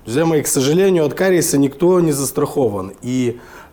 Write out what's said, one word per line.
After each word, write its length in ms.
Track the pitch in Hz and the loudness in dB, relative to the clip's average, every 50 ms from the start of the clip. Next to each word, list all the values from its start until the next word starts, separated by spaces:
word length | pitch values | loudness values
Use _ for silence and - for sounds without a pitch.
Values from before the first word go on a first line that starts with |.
| - | -12
Друзья 220 | - 113 143 165 | -6 -2 0 0
мои, 160 | 165 165 147 127 | 2 2 0 0
к 40 | - | 0
сожалению, 580 | - 143 127 139 151 180 196 196 185 170 151 | -2 0 0 2 2 2 2 2 2 2 0
от 80 | 139 120 | 0 -2
кариеса 420 | - 185 190 185 170 143 - - | 0 0 2 2 2 0 0 0
никто 420 | 143 143 135 135 - 175 175 185 180 | 0 0 0 0 0 2 2 4 4
не 120 | 170 160 147 | 2 2 0
застрахован. 800 | 139 139 127 - 147 - - - 147 131 113 101 98 92 95 - - - | -2 -4 -4 -4 -4 -4 -2 -2 0 -2 -2 -2 -4 -8 -10 -12 -12 -8
И, 380 | 123 127 127 127 120 113 120 - - - - - - | -4 -2 -2 -2 -2 -4 -6 -10 -20 -20 -20 -20 -16